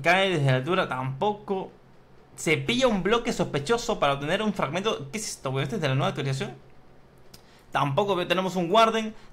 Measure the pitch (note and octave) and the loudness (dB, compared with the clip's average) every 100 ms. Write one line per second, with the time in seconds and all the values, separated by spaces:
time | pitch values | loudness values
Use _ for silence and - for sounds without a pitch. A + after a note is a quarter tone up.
0 | C#3+ F3+ F#3+ E3+ C#3 B2+ C3+ F#3+ D#3+ B2+ | 2 4 4 2 4 2 2 0 0 -2
1 | C3 C3+ G3+ G#3 - F#3+ E3+ - - - | -4 -2 -2 -2 -4 -6 -6 -14 -20 -20
2 | - - - - - D3+ C3+ A#3+ B3+ G#3 | -20 -20 -20 -6 0 0 0 2 4 2
3 | F3+ A#3 A#3 - F3+ D3 C3+ A#3 - G3 | 2 2 0 -2 -2 -2 0 0 0 0
4 | D3 C#3 C#3+ F#3+ G#3+ G3+ D3+ E3 G#3 - | 2 0 0 0 0 -2 -2 -2 -2 -4
5 | C3+ G#3 - - C3+ C3 C#3+ A3 D3+ C3 | -6 -8 -8 -8 -4 -2 -2 -2 0 0
6 | C#3 C3+ C#3 C3 G3+ - - - - - | 0 -2 -4 -4 -6 -10 -20 -20 -20 -20
7 | - - - - - - - C#3 C#3 C#3 | -20 -20 -20 -20 -20 -20 -6 -2 0 0
8 | G#3 F3+ F3 F3 F#3+ F#3 E3+ G#3 A3+ A3 | 0 0 0 0 0 0 2 6 6 4
9 | A3 - - | -4 -8 -10